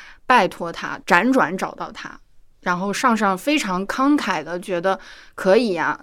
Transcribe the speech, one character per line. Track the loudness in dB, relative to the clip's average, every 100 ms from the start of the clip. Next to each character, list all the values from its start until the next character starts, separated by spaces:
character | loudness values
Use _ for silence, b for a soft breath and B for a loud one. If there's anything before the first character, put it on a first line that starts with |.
| B B 0
拜 | 2 2
托 | -2 -10
他， | -10 -10 -8 2
辗 | 4 4
转 | 2 0 -2
找 | -6
到 | -8 -12
他。 | -12 -18 -18 _ -20 -20 _
然 | -4 -4
后 | -4
上 | 0 2 2
上 | 0 0
非 | 0 -2
常 | 0 -4 -4
慷 | 0 2 2
慨 | 0 -4
的 | -6 -8
觉 | -6 -2
得 | -2 -2 B B B
可 | B 4 4
以 | 4
呀， | 0 -2 -4